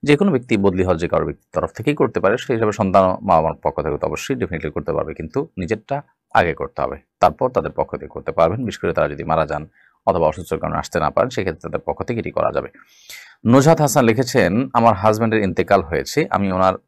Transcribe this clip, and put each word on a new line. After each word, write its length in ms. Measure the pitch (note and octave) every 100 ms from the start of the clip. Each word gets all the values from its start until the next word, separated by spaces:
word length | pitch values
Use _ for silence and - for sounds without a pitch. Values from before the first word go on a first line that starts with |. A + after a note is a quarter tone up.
যে 140 | C#3 D3
কোনো 140 | G3+
ব্যক্তি 260 | C#3 A#2+ G#2+
বদলি 280 | G2 F#2
হজ 160 | F#2 E2+
যে 80 | E2
কারো 160 | D#2
ব্যক্তির 240 | D#2 D2 _
তরফ 180 | - D#2+
থেকেই 220 | - A2+
করতে 260 | D3 C3 F#2
পারে, 180 | F#2+ A2+
সেই 180 | - A#2
হিসাবে 160 | A2
সন্তান 320 | G#2 G2 F#2+
মা 320 | F#2+ F#2 G2 E2+
বাবার 160 | D#2+ D#2
পক্ষ 200 | D2 C#2+
থেকে 160 | D2+ C#2+
তো 80 | D2+
অবশ্যই 300 | D2+ - C3
definitely 340 | F2+ D#2+ D#2
করতে 220 | D#2 D#2
পারবে, 220 | D2+ D2
কিন্তু 340 | D#2 D#2+ C3+ D#3 -
নিজেরটা 440 | F2 A2+ - C#3 - _ _
আগে 200 | A2+ F2
করতে 280 | D2+ C#2+ -
হবে, 160 | C2 C#2 _ _
তারপর 300 | F2+ F2 B2+
তাদের 200 | B2+ D#2
পক্ষ 260 | - D2 -
থেকে 120 | -
করতে 240 | D2 C#2
পারবেন, 320 | D2+ E2 A2
বিশেষ 140 | A#2+ -
করে 140 | F2
তারা 160 | D#2 D2+
যদি 160 | D2
মারা 220 | D#2+ D#2+ D#2
যান 200 | D2+ D#2 _ _ _ -
অথবা 220 | F2 D#2
অসুস্থতার 300 | D#2 E2+ D#2+
কারণে 200 | D#2+ D#2
আসতে 220 | - -
না 100 | D2+
পারেন, 200 | - -
সেক্ষেত্রে 300 | - F#2+ D#2+
তাদের 200 | D#2 - -
পক্ষ 160 | -
থেকে 180 | - A#2
এটি 100 | D#2
করা 220 | - D2+
যাবে। 160 | C#2 C#2 - - _ _ - - _ A2
নুজহাত 340 | B2+ C#3 D#3+
হাসান 240 | D3 C#3+
লিখেছেন, 640 | A#2 A2+ B2 C3 F2 G2+ C3+
আমার 220 | A#2+ A#2
হাজব্যান্ডের 480 | G2 G#2+ G#2+ A2+ A2
ইন্তেকাল 400 | G2 E2 - G2
হয়েছে, 440 | D#2 D#2 C2+ - D#3+
আমি 220 | F#2 G2
ওনার 220 | F#2 F#2 F#2+